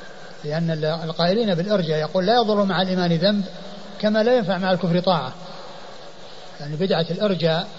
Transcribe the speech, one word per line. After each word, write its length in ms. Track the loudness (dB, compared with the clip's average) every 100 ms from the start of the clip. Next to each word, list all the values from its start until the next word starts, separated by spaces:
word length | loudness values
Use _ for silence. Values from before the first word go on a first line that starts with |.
| -16 -16 -16 -12
لأن 280 | -6 -2 0
ال-، 140 | 0 -2
القائلين 680 | -2 -4 0 2 2 2 0
بالإرجاء 440 | 2 2 2 0
يقول: 260 | 0 2 4
"لا 100 | 4
يضر 280 | 4 4
مع 180 | 2 2
الإيمان 320 | 2 2 2
ذنب 320 | 4 2 2 -2 -8 -14 -14 -14 -2
كما 240 | 0 2
لا 140 | 4 4
ينفع 200 | 2 0
مع 140 | 0
الكفر 280 | 2 2 2
طاعة"، 340 | 4 2 0 -10 -14 -16 -16 -16 -16 -16 -16 -16 -16 -16 -16 -12
يعني 160 | -8 -2
بدعة 300 | 0 0 0
الإرجاء 560 | 0 0 2 2 2 -2